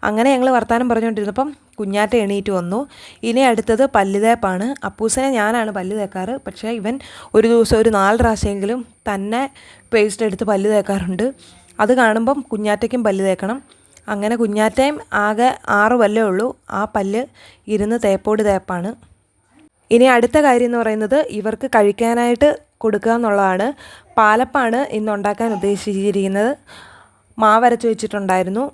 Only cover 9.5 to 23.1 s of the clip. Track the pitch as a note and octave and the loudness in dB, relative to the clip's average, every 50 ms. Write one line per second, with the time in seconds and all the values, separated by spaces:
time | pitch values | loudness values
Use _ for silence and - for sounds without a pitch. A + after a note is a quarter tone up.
9.5 | _ - - - - - _ _ - A3+ G#3 G#3+ G3 - A3+ A3 F#3+ - A#3 F#3 | _ -16 -20 -20 -20 -20 _ _ 0 2 2 2 0 -2 -4 -4 -2 -4 -2 -2
10.5 | G#3 G3 G3 G#3 G#3+ G#3 G3 G3+ G3 G3 F#3 F3 F#3 F3 G#3+ B3+ C#4 _ - - | 0 0 2 2 2 2 0 0 -2 -4 -2 -4 -4 -2 -2 -4 -4 _ -18 -20
11.5 | - - _ _ - - G#3+ G#3 B3+ B3+ B3 A3 G#3+ A3+ A3+ A#3 C#4+ C#4+ B3+ - | -20 -20 _ _ -4 -4 0 2 4 4 4 2 2 2 0 0 -2 -2 -4 -8
12.5 | - G#3 G#3+ G#3 G#3 G#3 - A3+ B3 B3 A#3 A3 G3 F#3+ F#3+ F#3+ F#3+ F3+ - F#3+ | -6 -4 -2 -2 -2 -2 -2 -4 -4 -2 -2 0 0 0 0 -2 -2 -2 -4 -6
13.5 | A#3 C4+ - _ _ _ _ _ _ _ _ - G#3+ G3+ G3+ G#3+ A#3 A#3 A#3 G#3+ | -6 -8 -10 _ _ _ _ _ _ _ _ -8 -8 -4 -2 -2 0 0 0 -2
14.5 | G#3 G#3+ G#3+ A3 G#3+ - C4 C#4 D4+ D4 - _ - G#3 G#3 G#3 G#3+ G#3 A#3+ B3+ | 0 0 0 0 2 2 0 0 0 -4 -10 _ -4 -2 0 0 0 2 0 0
15.5 | - - _ - G3+ G3+ G#3 A3 B3 B3 A#3 G3+ G#3 A3 A3+ G#3 F#3 F#3 A3 B3+ | 0 -2 _ -2 0 2 2 2 4 2 2 2 2 2 0 0 0 0 -2 -4
16.5 | - _ _ _ - F#3+ G3+ G#3+ _ A3 G3 G3 G3 A3 B3+ C#4+ _ - - - | -6 _ _ _ -6 -6 -6 -4 _ -4 -4 -2 -2 -4 -4 -6 _ -20 -20 -20
17.5 | - _ _ - G#3+ G#3 G#3 G#3 A3+ A#3+ A#3 G3+ G3 F#3+ _ - G#3+ G#3 F#3+ G#3 | -20 _ _ -4 -2 -2 0 -2 -2 0 0 0 0 0 _ -2 0 0 2 2
18.5 | G3 F#3+ F#3+ - F#3+ F3 E3+ G3 A#3+ _ _ _ _ _ _ _ _ _ _ _ | 0 0 -2 -6 -8 -6 -6 -8 -10 _ _ _ _ _ _ _ _ _ _ _
19.5 | _ _ _ _ _ _ _ _ A#3 A#3 B3 C4 B3+ A#3+ A#3 A#3+ - D#4 D4 C#4+ | _ _ _ _ _ _ _ _ 4 6 6 6 6 4 2 2 2 4 4 4
20.5 | B3 A#3+ B3 A#3+ A#3+ A#3+ A#3 A3 G#3+ G#3+ G#3+ G#3 B3+ C#4+ - - - G#3 G3 A3 | 4 4 2 0 0 -2 -2 -2 -2 -2 -2 0 0 0 0 0 -4 -6 -4 -4
21.5 | A3 A3 - C4 - A#3 G#3 G3+ G3+ - A#3 A3+ A#3 A#3+ A#3+ A#3+ A#3+ A#3 C#4+ D4+ | -6 -4 -6 0 2 4 4 4 2 0 0 0 0 0 0 0 2 4 4 2
22.5 | - - - _ _ _ - A3 G#3 G#3 G3+ A3+ | 2 0 -8 _ _ _ -4 -2 -2 0 0 0